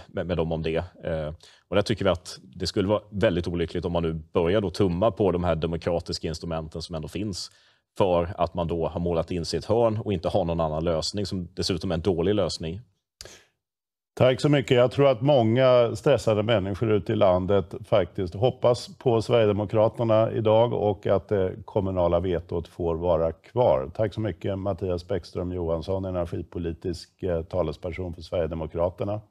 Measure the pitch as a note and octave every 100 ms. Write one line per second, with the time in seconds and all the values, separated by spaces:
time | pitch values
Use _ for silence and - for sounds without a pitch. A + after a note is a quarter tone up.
0 | - F#2+ F2 E2+ E2 D#2+ E2 E2 F2 -
1 | - D#2+ D2+ D#2+ - _ - G2 G2+ G#2
2 | G2 E2 - - C2 F2+ F#2 G#2+ F#2+ G#2
3 | - G2+ F#2+ F2+ F2+ F2 E2 F2+ F2 E2+
4 | E2 E2 - F#2+ E2+ G#2+ F#2+ - G2 E2+
5 | A2+ G2+ F#2+ F2 F2+ D#2+ E2 E2 F2+ E2+
6 | - E2+ E2+ D#2+ E2+ D#2+ D#2 E2 - D#2+
7 | D2+ F2+ G#2+ - - _ _ _ _ -
8 | G2 F2 E2+ - E2 F2+ E2 E2+ D#2+ F2
9 | F2 E2 D#2+ F2 D#2+ E2 F#2 A2+ A2+ A2
10 | G#2 F2+ E2+ G#2 E2+ E2 D#2+ D#2 E2+ D#2+
11 | - G2+ F#2+ F#2+ F2 - - F2+ G2 E2
12 | G2+ E2+ F2+ G#2 E2 - E2 G2 - _
13 | _ _ - - _ _ _ _ _ _
14 | _ - B2+ B2 D3+ C#3+ - B2 B2 -
15 | C#3 A#2 C#3 C#3 A2 B2 C3 B2 A#2 A2
16 | D3+ A#2 A2+ G#2+ G#2+ G#2+ G2 G2 G#2+ G#2
17 | - G#2+ G2 F2+ F#2 G2 - - G#2+ G#2+
18 | F2 - F2+ F#2+ B2 - A#2+ B2 - -
19 | B2+ A2+ G#2+ A#2+ G#2 G2+ G2 A2 A2 -
20 | A2+ A2 A2 G#2 G#2+ A2 A#2+ G2+ G#2 G2
21 | G#2+ G2 - G2+ F#2 G#2 - G#2+ F#2+ F#2
22 | E2+ F2 F#2 E2 - E2+ - - E2 E2
23 | F2 D#2+ E2 - - A#2+ A#2 C2 C#2 G2
24 | G#2+ A2 G#2+ F2 G2+ F#2+ G2 F2+ F#2 F2
25 | - F#2+ - - F2+ F2+ E2 E2 D#2 F#2+
26 | F#2+ F2+ E2+ F2+ F2 F2+ E2+ E2 F#2 E2
27 | - - F#2 E2+ E2 F#2 D#2+ D2+ F2+ E2
28 | F2+ E2 D#2+ F#2+ D#2 E2 D#2+ E2 F2 -
29 | G2+ A2 -